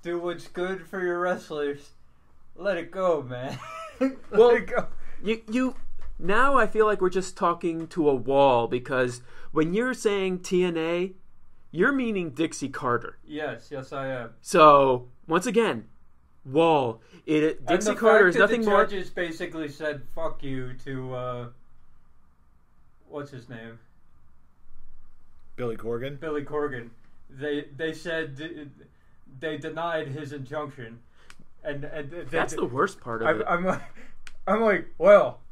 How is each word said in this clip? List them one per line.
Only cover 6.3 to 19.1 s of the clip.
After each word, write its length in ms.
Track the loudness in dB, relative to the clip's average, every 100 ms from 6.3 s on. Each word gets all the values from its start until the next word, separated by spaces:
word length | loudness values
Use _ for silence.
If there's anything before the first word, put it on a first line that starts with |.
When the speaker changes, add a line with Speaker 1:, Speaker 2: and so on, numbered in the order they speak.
| 4 6 6
Speaker 2:
I 100 | 4
feel 180 | 4 4
like 140 | 4
we're 100 | 2
just 280 | 0 -4 -2
talking 500 | -2 0 -2 -4 -6
to 220 | 2 2
a 60 | 2
wall, 520 | 2 6 6 6 2
because 540 | -2 -2 0 0 -2 -12 -10 -4
when 200 | 0 0
you're 200 | 2 0
saying 460 | 0 0 0 -2 -4
T 260 | 0 2 2
N 100 | 0
A, 380 | -2 -2 -4 -8 -18 -18 -18 -18 -12
you're 220 | 0 2
meaning 380 | 2 -2 -4 -6
Dixie 360 | -4 -4 -4 -8
Carter. 520 | -6 -2 -2 -2 -16 -14
Speaker 1:
Yes, 440 | -8 -8 -8 -12
yes, 220 | -12 -10
I 140 | -8 -6
am. 240 | -6 -8 -14
Speaker 2:
So, 680 | 0 10 12 12 8 4 -2 -18 -2
once 200 | 0 2
again, 400 | 2 2 0 -8 -20 -20 -20 _ -20
wall. 580 | -4 2 4 4 2 -4 -14 -20 -2
It, 180 | 2
it, 140 | 2 -2
Speaker 1:
And 80 | 0
Speaker 2:
Dixie 240 | 0 2
Speaker 1:
the 40 | 2
Speaker 2:
Carter 300 | 6 8 6
Speaker 1:
fact 40 |
Speaker 2:
is 60 | 6
Speaker 1:
that 40 |
Speaker 2:
nothing 200 | 4 4
Speaker 1:
the 80 | 4
Speaker 2:
more 140 | 4
Speaker 1:
judges 260 | 4 0
basically 600 | -6